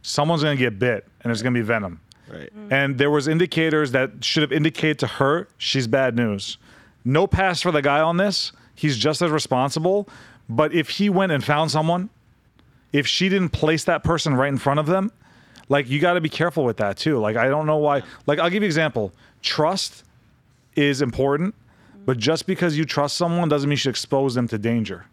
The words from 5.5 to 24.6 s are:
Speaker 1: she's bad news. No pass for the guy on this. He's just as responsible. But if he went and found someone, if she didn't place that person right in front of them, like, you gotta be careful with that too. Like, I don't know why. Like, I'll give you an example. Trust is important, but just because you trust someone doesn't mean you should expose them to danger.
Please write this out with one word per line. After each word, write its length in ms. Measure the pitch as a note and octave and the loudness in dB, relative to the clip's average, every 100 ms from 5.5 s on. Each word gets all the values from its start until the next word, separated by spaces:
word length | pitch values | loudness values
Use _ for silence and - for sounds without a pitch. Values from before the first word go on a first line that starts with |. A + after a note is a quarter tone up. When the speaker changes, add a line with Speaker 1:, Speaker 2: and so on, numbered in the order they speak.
| _ | _
Speaker 1:
she's 280 | - C3+ A#2 | -4 -2 0
bad 300 | C3+ C3 A#2+ | 0 0 0
news. 400 | A#2 G2+ - - - - - _ | -2 -2 -8 -14 -20 -20 -20 _
No 220 | A#2+ C#3+ F#3+ | 0 2 2
pass 340 | E3 F#3+ F3 | 2 0 0
for 120 | F3+ | 0
the 100 | D#3 | 0
guy 180 | C#3 C#3+ | 2 2
on 160 | D#3+ E3+ | 2 2
this. 360 | G#3 F3+ - - - | 0 -2 -6 -12 -20
He's 220 | - D3+ B2 | -4 -2 0
just 240 | C3 D#3 | 0 0
as 80 | F3 | 0
responsible. 760 | D3+ - B2+ C3+ D#3+ E3 G3+ G3 - - - - | 0 0 0 0 0 0 0 -2 -14 -20 -20 -6
But 240 | A#2 D3+ | 0 2
if 140 | E3 D#3 | 0 -2
he 180 | - G3+ | 0 0
went 220 | F#3 F#3+ | 2 2
and 100 | D3 | 0
found 260 | A2+ D3 D#3 | 0 0 0
someone, 380 | D#3 D#3+ F3 F#3+ _ _ _ _ _ _ _ _ | 0 0 0 -4 _ _ _ _ _ _ _ _
if 140 | C#3+ C#3 | -2 0
she 220 | - F#3 | 0 2
didn't 220 | G3 F3 | 2 0
place 340 | - D#3 D#3+ | 0 0 2
that 180 | - E3 | 0 0
person 300 | D#3 E3 E3 | 0 0 0
right 140 | B2+ C#3 | 2 2
in 100 | C3+ | 0
front 220 | C#3+ C#3+ | 0 0
of 60 | D3+ | 2
them, 240 | F#3 G3 _ _ - - - - | 0 0 _ _ -20 -20 -20 0
like, 200 | C#3 B2 | 0 2
you 120 | C#3+ | 0
gotta 200 | F3 F3 | 2 2
be 80 | D#3+ | -2
careful 360 | - E3+ E3 | 0 -2 2
with 120 | B2+ A2 | -2 0
that 180 | G#2 F#2+ | -2 0
too. 200 | D#3 C3+ | 0 0
Like, 180 | G#2+ A2+ | 0 2
I 120 | B2+ | 2
don't 180 | D3 D#3 | 2 0
know 120 | D#3 | 2
why. 240 | D3 C#3+ - - - | 2 0 -2 -8 -2
Like, 120 | D3+ | 0
I'll 120 | E3+ | 2
give 120 | G3 | 2
you 40 | G#3 | 0
an 40 | |
example. 420 | D#3 D#3 A#2+ G2+ - - _ | 2 0 -2 -4 -8 -20 _
Trust 640 | - - D#3 F#3+ - - - _ _ _ _ _ _ - | -6 0 0 0 -6 -12 -20 _ _ _ _ _ _ 0
is 240 | C#3+ C3+ | 0 2
important, 540 | C3+ A2+ C3+ C#3+ F#3 - _ _ - - | -2 0 0 0 -2 -6 _ _ -20 -8
but 140 | - B2+ | -4 -2
just 280 | A2+ D#3+ - | 0 -2 -2
because 300 | F#3+ F3 D3+ | -2 0 0
you 80 | |
trust 320 | D#3 - C#3+ - | -2 0 -2 0
someone 320 | F3 E3+ E3+ | -2 0 2
doesn't 200 | D3 C#3 | 2 2
mean 60 | |
you 20 | C#3+ | 0
should 120 | C3+ | -2
expose 440 | A2+ - C3+ C#3 | -4 -2 0 0
them 140 | B2 A#2 | 0 -2
to 100 | |
danger. 480 | A2 | -2